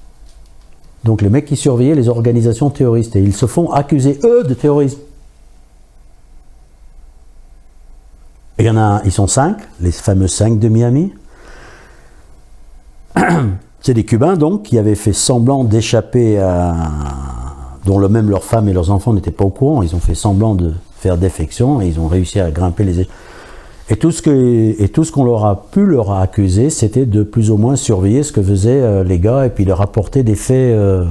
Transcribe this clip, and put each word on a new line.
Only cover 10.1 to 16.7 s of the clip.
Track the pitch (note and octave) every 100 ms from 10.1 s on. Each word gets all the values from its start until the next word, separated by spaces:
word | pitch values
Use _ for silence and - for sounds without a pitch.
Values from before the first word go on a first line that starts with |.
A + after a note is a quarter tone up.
| F#2+ F#2
cinq | - G#2+ A2
de | A2+
Miami. | A2 A#2+ C3 G3 - - - - - - - - - - - - - - - - - - - - -
<clears throat> | F3+ E3+ A2 F#2+ - -
C'est | -
des | A#2
Cubains, | - A2 D#3 F#3+
donc, | D3+ G#3
qui | - A#2
avaient | G#2+
fait | G2+ G#2+
semblant | F#2+ - B2 A#2 C#3
d'échapper | A#2 A2+ G#2+ A#2 - B2 A2+ G#2
à, | F#2+ F2 F2